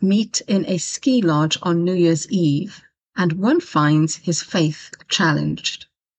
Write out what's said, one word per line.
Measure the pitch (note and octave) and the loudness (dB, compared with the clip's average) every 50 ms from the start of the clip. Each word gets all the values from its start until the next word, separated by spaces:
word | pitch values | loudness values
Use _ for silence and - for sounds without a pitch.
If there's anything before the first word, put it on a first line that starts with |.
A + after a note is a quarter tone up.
meet | - F#3+ G3 G#3+ A3 - - - - | 0 2 2 2 0 -2 -6 -8 -4
in | - G#3 F#3+ E3+ | -2 -2 -2 0
a | - F#3 E3 | -2 -4 -4
ski | - - - - - C#4 B3+ B3 | -4 -6 -8 -4 0 0 2 2
lodge | G3+ E3 D#3 D3+ D3+ D#3 - - | 2 2 2 2 2 0 -2 -2
on | - F3+ E3+ E3+ E3+ | -2 -2 0 0 0
New | F3+ F#3 | 0 2
Year's | F3+ E3+ E3 E3 D#3+ - - | 2 4 4 2 2 -2 -2
Eve, | - F#3 E3+ D3 C#3+ C#3+ F#3+ G3+ - - - _ _ _ _ _ - | -2 0 2 2 2 0 -4 -6 -12 -18 -20 _ _ _ _ _ -6
and | - F3+ E3+ | -2 -2 0
one | D#3+ F#3 F#3+ A#3 D#4 F4 | 0 0 0 2 2 2
finds | - - - D#3 D3 D3 D3+ D#3 D#3 D#3+ - - | 0 0 0 2 2 4 4 4 2 0 -2 -6
his | - F3 E3 - - | -4 -4 -4 -4 -4
faith | - - F#3 D#3+ D#3 D3+ - - - - - - - | -4 -2 0 0 0 -2 -6 -14 -20 -20 -20 -10 -6
challenged. | - - F#3 D#3+ D3 D3+ D3 D3+ D3+ - - - - - - _ _ _ _ _ _ | -2 0 0 0 0 0 -2 -2 -4 -4 -6 -8 -8 -10 -16 _ _ _ _ _ _